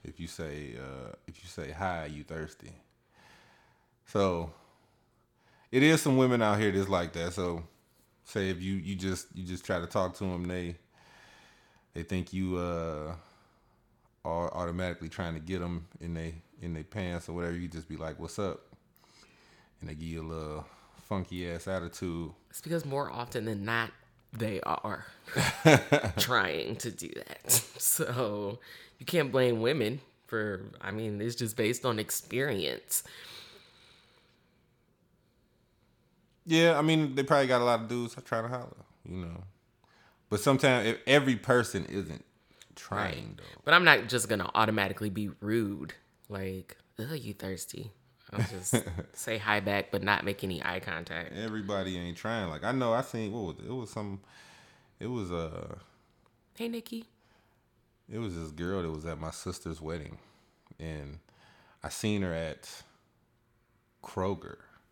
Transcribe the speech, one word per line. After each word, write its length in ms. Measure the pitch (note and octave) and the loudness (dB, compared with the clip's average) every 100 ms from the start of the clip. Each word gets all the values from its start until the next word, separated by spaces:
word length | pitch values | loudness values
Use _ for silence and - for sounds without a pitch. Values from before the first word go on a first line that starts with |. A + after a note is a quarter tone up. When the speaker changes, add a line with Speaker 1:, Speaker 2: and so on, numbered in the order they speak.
Speaker 1:
If 160 | D#2+ D#2+ | -14 -12
you 80 | E2 | -12
say, 480 | - D#2+ D2 C#2+ A#1 | -8 -8 -8 -10 -10
uh, 340 | C2 C2 A#1+ - - | -12 -12 -12 -14 -18
if 160 | - | -18
you 60 | F2+ | -14
say 220 | - C#2+ | -10 -10
hi, 340 | D#2 F#2+ E2+ D2+ | -4 -2 -2 -6
you 160 | D2+ | -10
thirsty." 500 | C#2+ D#2+ D#2 - - - _ _ _ _ - - - _ _ _ _ _ - | -10 -8 -10 -12 -20 -20 _ _ _ _ -20 -20 -20 _ _ _ _ _ -4
So, 460 | G#2 F#2+ E2+ E2+ - - _ _ _ _ _ _ _ _ _ _ | 2 2 0 -4 -10 -20 _ _ _ _ _ _ _ _ _ _
it 100 | B2+ | 6
is 180 | D3+ D#3+ | 8 6
some 160 | D3 C3 | 6 6
women 220 | B2+ A#2+ | 6 6
out 180 | G#2+ G#2 | 4 4
here 100 | G#2+ | 4
that's 180 | F#2+ G2 | 4 2
like 240 | F#2 E2+ | 2 2
that. 180 | E2+ F2 | -2 -2
So, 320 | E2+ F2+ E2+ E2 _ _ _ _ _ | -2 -2 -2 -8 _ _ _ _ _
say 260 | - G#2+ F#2+ | -6 -2 0
if 100 | F2 | 0
you, 120 | F#2 | -2
you 200 | G2 E2+ | -2 -2
just, 320 | G2 F#2+ F2+ - | -2 -2 -2 -6
you 100 | F2 | -10
just 200 | F2+ F2+ | -8 -8
try 160 | - F2+ | -4 -4
to 60 | E2+ | -2
talk 280 | G#2+ F#2 - | 0 -2 -2
to 60 | |
'em, 220 | F#2+ F2 F2+ | -4 -4 -4
they, 300 | F2+ F2 E2+ _ _ - - - - - - _ _ _ | -4 -6 -10 _ _ -20 -20 -20 -20 -20 -20 _ _ _
they 80 | - | -12
think 300 | E2 F#2 F2 | -4 -4 -2
you, 220 | F#2+ F#2 F2+ | -2 0 0
uh, 560 | F2 E2+ E2 D2+ D#2 E2 - _ _ _ _ _ _ _ _ _ - | -2 -2 -4 -4 -6 -10 -16 _ _ _ _ _ _ _ _ _ -4
are 280 | E2 F2 | -2 -2
automatically 540 | - F2 F2 F#2 E2+ E2 | -2 -2 -2 -2 -4 -8
trying 240 | - E2+ | -4 -4
to 60 | D#2+ | -4
get 220 | D#2 F#2 | -4 -4
'em 240 | F2 E2+ E2 - | -2 -4 -8 -12
in 120 | E2+ | -6
they, 200 | E2 E2 D#2+ _ - | -6 -6 -10 _ -12
in 140 | F2 | -8
they 80 | D#2+ | -8
pants 460 | D2+ G#2+ F2+ F2 E2+ | -8 -6 -4 -4 -6
or 20 | |
whatever. 220 | E2+ E2+ F2 | -4 -4 -4
You 100 | F2 | -6
just 220 | D#2+ D#2+ | -8 -10
be 80 | D#2 | -8
like, 220 | D#2+ D2+ | -8 -8
"What's 180 | D#2+ - | -8 -4
up?" 220 | G2 - - - _ _ _ - - _ - - _ _ | -4 -4 -12 -20 _ _ _ -20 -20 _ -20 -20 _ _
And 80 | D2 | -10
they 40 | |
give 140 | D#2 E2 | -8 -6
you 140 | D#2+ | -6
a 60 | D#2+ | -6
little 380 | D#2+ D#2 D2+ - - - - | -6 -6 -8 -10 -20 -20 -20
funky 460 | - G2 F2+ F2+ F2 | -4 -4 -2 -6 -4
ass 160 | E2+ F#2+ | -6 -2
attitude. 640 | F#2+ E2+ - F#2 E2+ D#2+ - _ | -2 -4 -6 -4 -4 -6 -10 _
Speaker 2:
It's 100 | - | -14
because 240 | D#3 E3 | -4 -4
more 260 | C#3+ C#3 C#3+ | -2 -4 -4
often 360 | A#2+ A#2+ B2 A2 | -6 -6 -4 -2
than 180 | G#2 | -4
not, 260 | G2+ A#2 A2+ - - _ _ | 0 0 0 -8 -20 _ _
they 280 | A2 A2 G2 | -4 -2 -2
are 440 | - D#2 G#2 G2 - - - | -2 -2 -2 -6 -10 -18 -4
Speaker 1:
<laughs> 840 | - - - D#3 C#3 - C#3+ G#2 - | 2 2 8 10 10 8 4 4 0
Speaker 2:
trying 580 | - A#2+ F#2 D#2 C2 G#2+ | 2 4 2 0 -4 -4
to 140 | B2 | -6
do 180 | - - | -8 -10
that. 540 | - - - - - - | -10 -12 -12 2 2 2
<laughs> 20 | - | -2
So 800 | - - - A#2+ A2 G#2 G2+ A2+ - - - _ | 0 2 0 0 0 -2 -4 -6 -14 -20 -20 _
you 60 | - | 0
can't 240 | F3 C#3 | 2 4
blame 300 | C3 B2+ A2+ | 4 4 4
women 400 | A2+ D3+ A2 C#3 - _ - | 2 2 0 -2 -10 _ -6
for, 360 | A2+ G#2+ F#2+ G2 - | -2 -2 -4 -8 -10
I 100 | F#2+ | -6
mean, 300 | G#2+ A2 G#2 | -4 -4 -2
it's 140 | A#2 A#2 | -4 -2
just 180 | A#2 - | -4 2
based 280 | A2 B2 | 0 2
on 140 | C3 A2 | 0 -2
experience. 1040 | G#2+ - - A#2+ C#3+ G2+ D2 A1 - - - - - - - - - - - - _ _ _ _ _ _ _ _ _ _ _ _ _ _ _ _ _ _ _ _ _ _ _ _ E3+ | -2 -6 -4 -2 0 0 -2 -4 -4 -4 -4 -18 -16 -18 -18 -20 -20 -20 -20 -20 _ _ _ _ _ _ _ _ _ _ _ _ _ _ _ _ _ _ _ _ _ _ _ _ 2
Speaker 1:
Yeah, 320 | E3 E3+ D3 | 8 8 8
I 40 | |
mean, 320 | D#3 D#3+ D3+ | 6 6 4
they 80 | C3 | 0
probably 240 | C3+ D3 C3 | 6 6 8
got 140 | B2 | 6
a 20 | |
lot 160 | A#2+ A#2 | 6 4
of 80 | A2 | 2
dudes 280 | A#2+ A#2 - | -4 -4 -8
trying 200 | - A2+ | -4 -2
to 40 | A2+ | -2
holler, 360 | B2 B2 - - _ - | -6 -8 -18 -20 _ -12
you 80 | F2+ | -8
know. 260 | E2+ E2+ F#2+ _ _ _ _ _ - _ _ | -8 -10 -14 _ _ _ _ _ -20 _ _
But 120 | G#2 | 2
sometimes 460 | C#3+ C3 C#3+ B2+ G#2+ | 4 6 6 6 4
if 100 | A2+ - | 0 6
every 300 | C#3+ C3+ A#2 | 6 6 0
person 500 | - B2 A2 G2 - | 4 4 4 -2 -2
isn't 380 | G2+ E2 D#2 - _ _ _ - - | -4 -4 -10 -14 _ _ _ -20 -20
trying, 520 | - G2+ G2 C2+ G#1 | -6 -2 -2 -4 -8
Speaker 2:
Right. 80 | - | -14
Speaker 1:
though. 220 | - - | -16 -6
Speaker 2:
But 100 | - | 6
I'm 100 | E3+ | 10
not 240 | E3+ C3 A2 | 10 8 6
just 200 | B2 G#2+ | 0 2
gonna 220 | G#2+ F2 | 0 2
automatically 560 | - A2 G#2+ G2 F#2+ G#2+ | 4 6 4 2 0 -2
be 200 | F#2+ G2+ - | -2 -4 -4
rude. 540 | G#2 A2+ G#2 G2 D#2 - _ _ - | 0 2 2 -4 -8 -12 _ _ -12
Like, 480 | G2+ F#2+ F#2+ F2+ - _ - | -6 -6 -8 -12 -20 _ -10
"Ugh, 180 | A#2 D#3 | -6 -6
you 140 | A2+ | -8
thirsty." 580 | G2+ F#2+ F#2 - - G#2+ - _ _ - | -8 -8 -8 -8 -10 -12 -14 _ _ -8
I'll 120 | G#2 G#2 | -2 -2
just 280 | F#2 F#2 A#2 - F2 | -2 0 0 0 -8
Speaker 1:
<laughs> 160 | - - | -10 -10
Speaker 2:
say 220 | - A2+ | -4 -2
hi 220 | G#2 G#2 | 2 2
back, 300 | G2 G2+ - | 2 0 0
but 120 | G2 | -2
not 220 | G2 G2+ | 2 2
make 180 | G2+ G2+ | 2 -4
any 200 | F#2+ E2+ | -4 -2
eye 160 | - F2+ | -4 -4
contact. 520 | - E2 E2+ E2 E2+ | -6 -8 -6 -8 -8
Speaker 1:
Everybody 600 | F2+ A2 G#2+ G2 G2 F#2 F2+ | -8 -6 -6 -2 -2 -2 -4
ain't 200 | F2 E2 | -6 -6
trying. 320 | G#2+ A#2 F2+ | -4 -2 -4
Like, 160 | D2+ | -4
I 80 | G#2 | -2
know 200 | C3 A#2+ | 2 2
I 100 | A2+ | 2
seen, 280 | C3 A#2 A2 | 0 -4 -4
what 120 | A2+ F#2 - | -4 -6 -8
was 20 | |
it? 40 | - | -8
It 40 | |
was 160 | B2+ G#2+ | -8 -8
some, 300 | - G#2 G2 - - - - - - _ _ | -8 -6 -8 -12 -20 -20 -20 -20 -20 _ _
it 80 | A#2 | -6
was, 240 | B2 F#2 | -4 -4
uh, 460 | E2+ D#2+ E2 - - - _ _ _ _ _ _ - | -4 -4 -6 -10 -12 -16 _ _ _ _ _ _ -10
Speaker 2:
Hey, 120 | A#3 | -8
Nikki. 360 | A#3 A3+ A3+ A3+ _ _ _ _ _ _ _ _ _ - | -8 -10 -12 -12 _ _ _ _ _ _ _ _ _ -12
Speaker 1:
It 80 | A2 | -6
was 160 | A2 E2+ | -6 -6
this 140 | D#2+ | -8
girl 320 | D2+ F2 G2 | -4 -2 -2
that 80 | E2 | -2
was 140 | D#2 D#2+ | -4 -6
at 120 | D2+ | -6
my 100 | D#2+ | -8
sister's 500 | - F#2 F2+ E2+ D#2 | -8 -8 -8 -8 -8
wedding. 380 | D#2 E2 D2 - - _ _ _ _ - | -6 -8 -8 -14 -20 _ _ _ _ -12
And 380 | D#2+ D#2 C#2+ D2+ _ _ - - _ _ | -8 -8 -10 -14 _ _ -20 -20 _ _
I 60 | D2 | -10
seen 320 | - A2 G#2 | -2 0 2
her 100 | F#2 | 0
at 500 | E2 D#2+ C#2 - - - _ _ _ _ _ _ _ _ _ _ _ | 0 -4 -6 -14 -18 -20 _ _ _ _ _ _ _ _ _ _ _
Kroger. 540 | - - F#2 F2 D2 - - - _ | -8 -2 0 -2 -8 -18 -20 -20 _